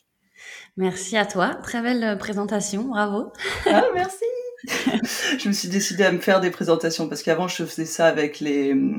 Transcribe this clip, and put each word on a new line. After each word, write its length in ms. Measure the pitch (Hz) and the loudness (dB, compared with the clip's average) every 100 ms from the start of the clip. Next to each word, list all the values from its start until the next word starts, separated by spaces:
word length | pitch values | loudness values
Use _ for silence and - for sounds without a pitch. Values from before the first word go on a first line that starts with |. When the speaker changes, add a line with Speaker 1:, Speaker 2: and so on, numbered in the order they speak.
| _ _ _ _ - - - - | _ _ _ _ -20 -20 -14 -2
Speaker 1:
Merci 400 | 185 180 - 220 | -2 -2 -2 0
à 80 | |
toi. 300 | 202 185 196 - | 0 2 0 -2
Très 180 | - 240 | -6 -4
belle, 240 | 233 247 | 0 0
euh, 120 | 226 196 | 0 -2
présentation. 680 | 202 202 202 208 202 202 | -4 -4 -2 -2 -2 -4
Bravo. 480 | 262 214 208 202 285 - - - 381 | -2 0 0 0 -4 -8 -8 -2 4
Speaker 2:
Ah, 200 | 311 508 | 6 4
merci. 300 | 359 370 - 466 494 494 - - | 2 -2 -2 -4 -4 -8 -10 -6
<laughs> 720 | - - 220 247 - - 277 | -4 0 0 -2 -2 -2 0
Je 100 | 202 | 0
me 40 | |
suis 160 | 202 180 | -2 -2
décidée 360 | 196 196 180 | -2 0 2
à 80 | 190 | 4
me 80 | 175 | 4
faire 200 | - 190 | 4 4
des 100 | 180 | 4
présentations 580 | - 170 160 165 165 156 | 0 2 2 2 -2 -4
parce 140 | 147 | -2
qu'avant, 260 | - 160 180 | 0 0 0
je 160 | - | -4
faisais 200 | 160 - | -6 -6
ça 220 | 156 - 165 | -6 2 4
avec 340 | 151 147 - | 4 0 -2
les, 340 | 151 143 139 135 135 | -2 2 2 2 2